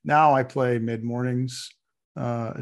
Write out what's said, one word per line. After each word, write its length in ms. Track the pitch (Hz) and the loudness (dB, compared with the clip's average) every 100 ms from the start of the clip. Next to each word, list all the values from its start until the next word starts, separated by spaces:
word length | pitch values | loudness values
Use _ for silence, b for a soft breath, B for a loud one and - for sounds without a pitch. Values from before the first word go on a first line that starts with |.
Now 320 | 147 151 156 | 2 4 6
I 80 | 135 | 4
play 380 | 127 139 123 120 | 2 0 0 0
mid 240 | 113 113 | -2 -4
mornings, 680 | 117 120 127 123 127 123 - _ _ _ _ - | -4 -4 -2 -2 -4 -8 -16 _ _ _ _ -8
uh, 380 | 120 120 113 - | -6 -4 -6 -8